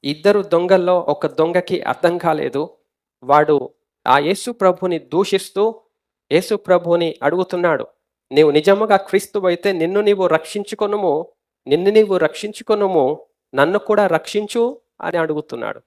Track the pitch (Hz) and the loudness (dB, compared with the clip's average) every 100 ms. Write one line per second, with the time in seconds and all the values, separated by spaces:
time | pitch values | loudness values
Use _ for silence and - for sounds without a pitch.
0 | 143 151 202 208 196 170 180 190 180 180 | -8 -2 2 2 2 0 2 2 2 0
1 | 170 143 - - 160 175 180 180 - 127 | 0 -4 -4 -2 0 0 -2 -6 -4 0
2 | 175 175 170 156 135 139 151 _ _ _ | 0 0 -2 -2 -4 -6 -8 _ _ _
3 | _ _ 127 147 151 147 127 _ _ _ | _ _ 2 2 4 0 -2 _ _ _
4 | - 131 147 196 - 240 190 180 185 165 | 0 2 2 -4 -6 0 0 0 -4 -6
5 | - 170 196 196 - - 214 220 _ _ | -4 -2 0 -2 -4 -2 -2 -2 _ _
6 | _ _ _ 160 - 208 196 180 170 170 | _ _ _ -2 0 -6 0 0 2 0
7 | 165 - 139 175 180 180 175 151 - _ | -2 -2 -2 -2 -4 -2 0 0 -4 _
8 | _ _ _ 139 151 147 151 196 220 196 | _ _ _ 4 4 4 4 2 4 0
9 | 196 190 - 208 185 175 202 185 165 196 | 2 -4 -2 -2 -2 0 -2 -2 0 0
10 | 202 202 185 160 - 208 196 214 208 208 | 0 0 2 0 -2 -10 -10 -6 -4 -2
11 | 185 147 175 _ _ _ - 147 190 214 | -2 -2 -6 _ _ _ -2 0 4 4
12 | 208 185 156 - 214 208 - 208 202 175 | 4 2 0 -2 -12 -12 -4 0 2 2
13 | 131 156 - _ _ 135 147 202 - 208 | 0 -2 -10 _ _ 0 2 0 0 0
14 | 196 165 - 208 208 240 233 285 _ _ | 2 0 -2 -6 -4 -2 -4 -4 _ _
15 | 170 175 160 151 - 120 113 - | -6 -4 -2 -4 -8 -10 -10 -12